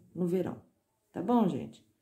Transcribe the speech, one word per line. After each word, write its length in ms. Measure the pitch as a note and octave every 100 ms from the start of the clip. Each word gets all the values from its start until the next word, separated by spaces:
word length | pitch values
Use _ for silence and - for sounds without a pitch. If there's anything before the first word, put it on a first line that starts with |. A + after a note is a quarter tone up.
| -
no 140 | E3 F3
verão, 340 | F#3 E3+ - - _ _ _ _
tá 120 | -
bom, 260 | F#3+ A#3+ F#3+
gente? 340 | C#3 - - _ _